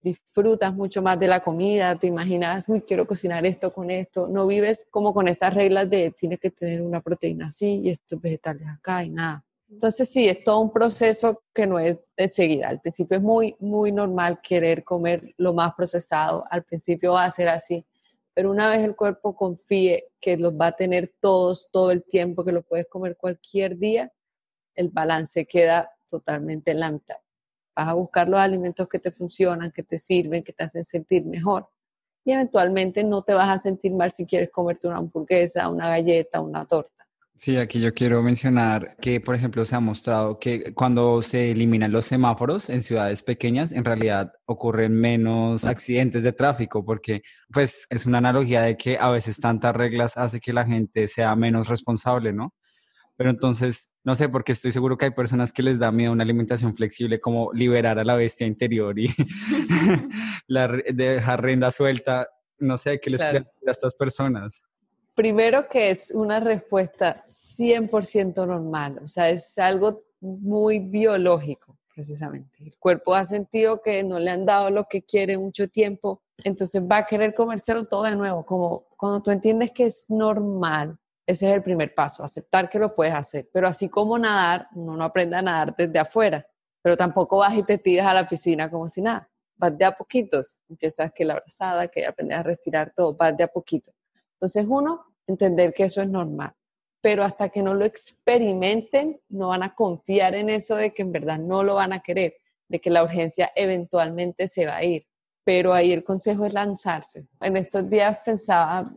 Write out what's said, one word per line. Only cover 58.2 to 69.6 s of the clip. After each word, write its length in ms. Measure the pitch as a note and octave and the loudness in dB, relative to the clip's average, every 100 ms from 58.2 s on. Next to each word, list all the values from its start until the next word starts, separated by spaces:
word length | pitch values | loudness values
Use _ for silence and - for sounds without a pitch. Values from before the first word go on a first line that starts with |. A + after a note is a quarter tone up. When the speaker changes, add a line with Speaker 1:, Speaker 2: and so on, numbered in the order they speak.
| A#2 - A2+ | 2 0 -4
Speaker 2:
interior 500 | G#2+ A#2+ A2+ G#2 G2+ | -2 -2 0 -2 0
y 160 | A2+ - | -2 0
<laughs> 920 | - F#3 G#3+ D4 - E3+ E3 F3 - | -2 -2 -4 -2 0 2 4 2 0
Speaker 3:
<laughs> 400 | G#3 A3 - _ | -8 -10 -10 _
Speaker 2:
la 180 | C3 B2+ | 0 0
re-, 260 | A#2+ - | 0 -4
dejar 520 | B2+ B2+ C3 A#2+ B2 | 0 0 2 0 0
rienda 260 | B2+ C3 B2+ | 2 2 2
suelta. 560 | - C#3 B2+ - B2+ B2 _ _ _ | 2 0 0 0 -2 -2 _ _ _
No 200 | C#3 B2+ | -4 -2
sé, 200 | - C#3+ | -4 -4
¿qué 120 | - | -2
les 100 | C3 | -2
Speaker 1:
Claro. 180 | D#3 C#3 | 0 -2
Speaker 2:
puede 60 | |
decir 240 | C3+ _ C3 | -4 _ -4
a 40 | |
estas 220 | B2 C3 | -2 -4
personas? 680 | - C3+ - C#3 A#2 G2+ - _ _ _ _ _ - | -2 -4 -2 -2 -2 -6 -16 _ _ _ _ _ -2
Speaker 1:
Primero 500 | A3 G#3+ A3+ C4 C#4 | 0 4 4 2 0
que 220 | B3+ G#3 | 0 2
es 220 | F#3 - | 0 -4
una 260 | A3 G#3+ G#3+ | -4 -2 0
respuesta 840 | A3+ A3 - G3 F#3 _ F3+ - - | 0 -2 0 -2 -2 _ -2 -2 -12
cien 600 | - - - A#3+ A#3 A3 | -20 -20 -2 2 2 2
por 160 | G#3+ | -2
ciento 420 | F#3+ G#3+ F#3+ F3+ F#3 | 0 -2 0 -2 -2
normal, 540 | F3 D#3+ D#3 C#3+ C3+ | -2 -4 -6 -6 -8
o 60 | D3 | -12
sea, 220 | F3+ E3+ | 0 0
es 280 | F3 - | 0 -4
algo 460 | - | 0